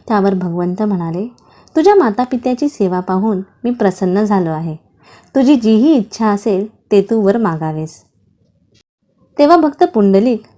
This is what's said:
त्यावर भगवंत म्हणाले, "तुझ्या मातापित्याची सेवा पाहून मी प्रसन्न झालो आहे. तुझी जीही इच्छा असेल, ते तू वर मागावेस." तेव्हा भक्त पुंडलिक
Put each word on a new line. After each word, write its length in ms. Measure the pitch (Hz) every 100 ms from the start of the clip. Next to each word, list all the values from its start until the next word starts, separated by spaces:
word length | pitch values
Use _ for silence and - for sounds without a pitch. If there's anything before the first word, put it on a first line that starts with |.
| -
त्यावर 260 | 214 196
भगवंत 480 | 190 180 170 175 180
म्हणाले, 520 | 214 185 165 170 226 - _ _ _ -
"तुझ्या 180 | 339
मातापित्याची 760 | 415 254 202 247 247 254 247 294
सेवा 320 | - 190 180
पाहून 400 | 185 190 214 190 190 _
मी 60 | 240
प्रसन्न 520 | 240 202 185 185 190
झालो 280 | 214 202 165
आहे. 260 | 156 165 156 _ _ _ - _
तुझी 220 | 269 262 285
जीही 380 | 220 220 277
इच्छा 320 | 294 202 - 220
असेल, 400 | 202 226 190 220 - -
ते 100 | 202
तू 180 | 196 226
वर 160 | 196 233
मागावेस." 680 | 214 160 160 156 160 - _ _ _ _ _ _ _ _ _ _ _ _ _ -
तेव्हा 180 | 294 349
भक्त 280 | 311 285
पुंडलिक 580 | 349 233 202 196 240 220 -